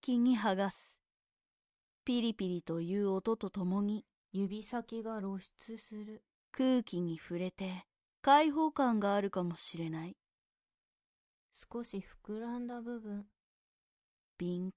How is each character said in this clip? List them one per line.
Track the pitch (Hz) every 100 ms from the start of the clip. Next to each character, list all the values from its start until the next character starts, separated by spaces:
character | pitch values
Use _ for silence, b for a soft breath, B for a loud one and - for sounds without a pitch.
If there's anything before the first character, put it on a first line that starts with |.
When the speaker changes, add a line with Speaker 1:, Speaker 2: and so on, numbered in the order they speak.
Speaker 1:
気 | - 240
に | 247 233
剥 | 214 190
が | 190
す。 | - - - _ _ _ _ _ _ _ _ _ _
ピ | - 240
リ | 233
ピ | 214 185
リ | 175
と | - 165
い | 170 202
う | 202
音 | 190 226 226
と | 196
と | 202 180
も | 196
に。 | 202 214 - _ _
Speaker 2:
指 | 190 196 214
先 | 214 240 233 226
が | 220 220
露 | 196 190
出 | - - - 226
す | - 214
る。 | 208 220 _ _ _
Speaker 1:
空 | - 262 254
気 | - 175
に | 175 160
触 | - 175
れ | 185
て、 | - 190 185 - _ _ _
開 | 277 285 320
放 | 294 311
感 | 294 262 214
が | 202 202
あ |
る | 196
か | 185
も | 175 170
し | - 165
れ | 165
な | 160 170
い。 | - _ _ _ _ _ _ _ _ _ _ _ _ _ -
Speaker 2:
少 | - 233
し | 233 196 - - -
膨 | 214
ら | 233 240
ん | 240
だ | 240
部 | 233 240
分。 | 220 202 202 _ _ _ _ _ _ _ _ _ _ -
Speaker 1:
敏 | 175 180 185